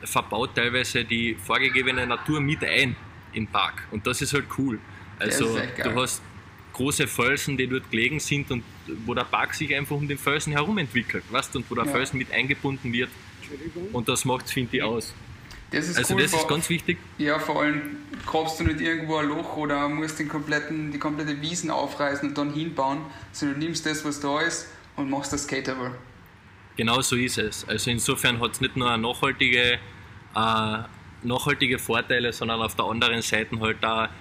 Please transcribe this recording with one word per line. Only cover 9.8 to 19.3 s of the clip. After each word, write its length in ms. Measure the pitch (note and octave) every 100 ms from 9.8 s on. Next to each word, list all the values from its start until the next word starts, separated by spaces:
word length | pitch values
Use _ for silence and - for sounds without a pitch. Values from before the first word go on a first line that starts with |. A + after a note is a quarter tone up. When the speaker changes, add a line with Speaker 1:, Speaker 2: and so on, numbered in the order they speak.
| C#3+ C#3+
Speaker 1:
um 100 | D3
den 100 | C#3
Felsen 360 | - D3+ D#3
herum 240 | D3 D#3 G#3+
entwickelt, 480 | C3 A#2+ A2 G2+ -
weißt, 240 | A#2+ - C3+
und 120 | A2+
wo 60 | A#2
der 80 | A2+
Speaker 2:
Ja. 60 |
Speaker 1:
Felsen 260 | B2 C3 C3+
mit 140 | B2+
eingebunden 600 | A2+ C3 C#3 C#3+ C3+ B2
wird. 160 | A#2 B2+ - - -
Speaker 3:
Entschuldigung. 480 | - C3+ D#3+ F3 F#3+
Speaker 1:
Und 160 | B2 A2+
das 160 | B2
macht's, 300 | C3 B2+ -
finde 240 | - A#2+ -
ich, 60 |
aus. 300 | A2 A#2 - - - - - - -
Speaker 2:
Das 180 | C#3+ D3+
ist 80 | E3
Speaker 1:
Also 160 | B2
Speaker 2:
cool, 80 | F#3+
Speaker 1:
das 80 | D3+
ist 60 | E3
Speaker 2:
vor 80 | D3+
Speaker 1:
ganz 200 | D3+ -
wichtig. 280 | E3+ - E3+ - -
Speaker 2:
Ja, 220 | D3 D3+
vor 220 | D3+ D3+
allem 200 | D3 D3 - - - - -
grabst 320 | D#3+ D#3+ -
du 20 |
nicht 160 | E3 D3+
irgendwo 380 | E3 E3 D#3 D#3
ein 100 |
Loch 300 | D3